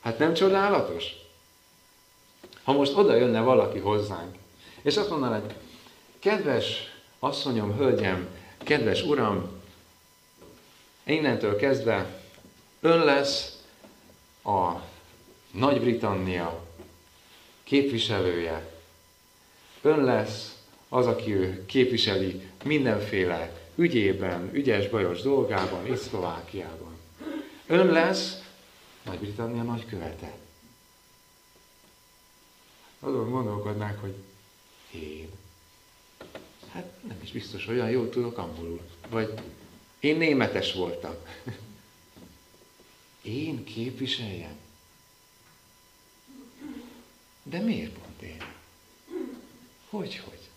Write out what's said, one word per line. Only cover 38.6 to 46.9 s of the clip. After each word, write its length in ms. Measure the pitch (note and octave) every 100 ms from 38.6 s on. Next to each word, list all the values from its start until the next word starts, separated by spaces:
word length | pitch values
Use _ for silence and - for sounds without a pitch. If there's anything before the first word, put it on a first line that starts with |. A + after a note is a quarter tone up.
| E2 E2+ - - -
Vagy 260 | A2+ A2 - - - - - - -
én 160 | D3 D#3+
németes 560 | D#3+ C#3 A2+ G2 F2
voltam. 420 | F#2+ F2 E2+ E2+ E2+ - -
<laughs> 140 | - - - - - - - - - - _ - - _ - - _ _
Én 420 | - A#2+ D#3+ C3
képviseljem? 920 | G2+ A2+ A#2+ B2 C3 - A2 F2+ E2 D2+ - - _ _ _ _ _ _ _ _ _ _ _ _ _ _ _ C4+ A3+ - C#4+ A#3 -